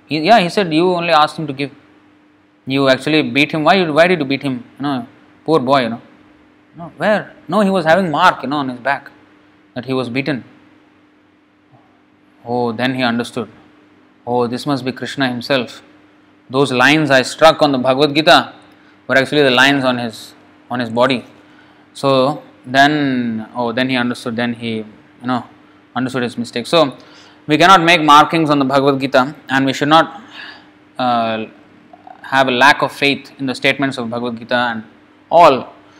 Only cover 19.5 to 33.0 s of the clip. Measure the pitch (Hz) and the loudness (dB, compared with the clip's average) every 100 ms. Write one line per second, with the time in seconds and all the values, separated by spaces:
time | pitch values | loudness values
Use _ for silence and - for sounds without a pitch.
19.5 | 123 135 139 127 123 120 110 - - _ | 4 4 4 0 -2 -6 -10 -20 -20 _
20.5 | _ - 123 117 113 127 127 - - - | _ -12 -8 -4 0 0 0 -6 -20 -20
21.5 | - - _ _ - 139 135 131 147 - | -20 -20 _ _ -6 0 2 0 -2 -12
22.5 | - 127 131 143 151 143 127 120 110 110 | -20 -4 2 4 2 -2 -2 -4 -6 -8
23.5 | 123 120 113 131 131 123 120 127 113 120 | -6 -4 -2 -2 -2 -2 -4 -8 -6 -6
24.5 | 117 117 110 107 - _ _ 123 123 - | -6 -8 -8 -10 -18 _ _ -8 -8 -8
25.5 | - _ _ _ 123 127 127 120 120 117 | -20 _ _ _ -8 -6 -4 -6 -6 -10
26.5 | 120 113 170 147 - - - - _ - | -8 -2 0 0 -2 -20 -20 -20 _ -2
27.5 | 151 175 190 165 175 156 147 151 165 156 | 2 6 6 6 2 6 6 6 2 0
28.5 | 147 135 139 139 135 135 135 131 156 - | 0 2 2 2 0 2 0 0 -4 -4
29.5 | 135 135 131 143 156 160 - - - - | -2 0 -2 2 2 2 -4 -20 -20 -20
30.5 | - _ _ _ - 127 120 113 110 110 | -20 _ _ _ -6 -2 -2 -2 -6 -8
31.5 | - _ _ _ - - - - 135 131 | -16 _ _ _ -20 -20 -20 -4 0 0
32.5 | 123 135 143 135 - | 2 2 2 -2 -2